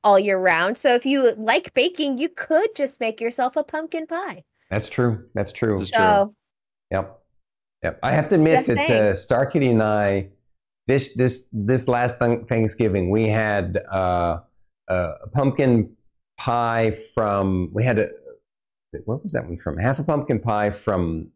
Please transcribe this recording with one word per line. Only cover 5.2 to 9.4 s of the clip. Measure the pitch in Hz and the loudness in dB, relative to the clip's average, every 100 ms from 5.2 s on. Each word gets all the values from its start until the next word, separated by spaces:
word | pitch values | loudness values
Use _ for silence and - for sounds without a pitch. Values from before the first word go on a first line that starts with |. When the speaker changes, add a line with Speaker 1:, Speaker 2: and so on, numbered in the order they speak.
| - | -6
Speaker 2:
That's | 101 98 | -6 -6
true. | - 117 98 | -2 -2 0
Speaker 3:
That's | - | 0
true. | 226 | 2
Speaker 1:
So | 220 202 208 _ _ _ _ _ _ | 4 4 2 _ _ _ _ _ _
Speaker 2:
Yep. | 95 - - _ _ _ _ _ _ | -6 -6 -16 _ _ _ _ _ _
Yep. | 85 - | -8 -4
I | 127 | -2
have | 156 151 | 0 2
to | |
admit | 185 156 156 - | 4 6 4 2
Speaker 1:
Just | 117 | 0
Speaker 2:
that, | - | 2
Speaker 1:
saying. | 110 104 | 2 2
Speaker 2:
uh, | |
Star | 92 - 123 | 0 0 0